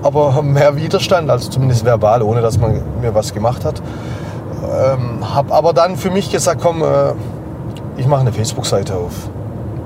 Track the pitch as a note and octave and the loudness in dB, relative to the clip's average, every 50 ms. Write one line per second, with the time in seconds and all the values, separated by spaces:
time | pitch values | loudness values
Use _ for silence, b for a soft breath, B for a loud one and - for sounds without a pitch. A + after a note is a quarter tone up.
0 | - C#3+ C3+ D3 D3 C#3+ C3 C#3+ D3+ C#3+ C#3 C#3 D3 D3 C#3+ C#3+ D#3 E3 E3+ - | 2 2 4 4 4 4 4 2 2 2 4 6 4 4 4 2 -2 0 0 0
1 | - - G3 F3+ E3 C#3 B2+ B2 B2 - - B2+ C3 C3 B2+ A2+ G#2+ A#2+ A#2+ A2 | 2 2 2 2 4 2 0 0 0 -2 -2 0 2 2 2 2 4 4 2 4
2 | G2 G#2 A2 B2 A2+ G#2 A2+ A#2+ A#2 A2+ G#2+ - A#2 A2 G#2+ G2+ - - - - | 4 4 4 4 2 2 2 2 2 2 2 2 2 2 0 -2 -2 -6 -6 -4
3 | A#2+ A#2 G#2+ G#2+ G#2 - - G#2 G#2 A#2+ B2+ - - D#3 D3 - B B B B | -4 0 0 0 -2 -2 -4 -2 -2 0 -2 0 -4 -4 -4 -4 B B B B
4 | B B B B B B B B B B - - - - - - C3 C3 C3+ C3 | B B B B B B B B B B -8 -8 -6 -4 -2 0 2 2 2 0
5 | B2 A#2+ A#2 - - A2+ - C#3 C#3 - - D#3 D3+ E3 E3 E3 E3+ F3+ F#3 D#3+ | -2 -4 -6 -6 -6 -2 -2 -2 0 2 2 2 4 4 4 4 2 2 0 -2
6 | - F#3+ F3+ G3 G3 - - F3 - F3+ E3 B2 - F3 E3+ E3 D#3 C#3+ C#3 C#3 | -2 0 0 0 -2 0 -2 0 0 0 0 2 0 0 0 2 0 2 4 4
7 | C#3 C#3 C3 A2+ A2 B B B B - - - - - - - - - - - | 2 2 0 -2 -6 B B B B -12 -12 -10 -10 -10 -10 -10 -12 -12 -6 -2
8 | B2+ C3 D3 C3+ C3 A#2+ G2 G2 A2 - - - - - - G2+ G2 - G2 F2+ | 2 2 4 4 2 2 0 0 -2 -4 -4 -4 -4 0 0 0 0 0 -4 -4
9 | F2 - - - - - - - - - - - - - - - - | -4 -6 -6 -8 -10 -10 -10 -10 -10 -10 -10 -8 -8 -8 -8 -8 -10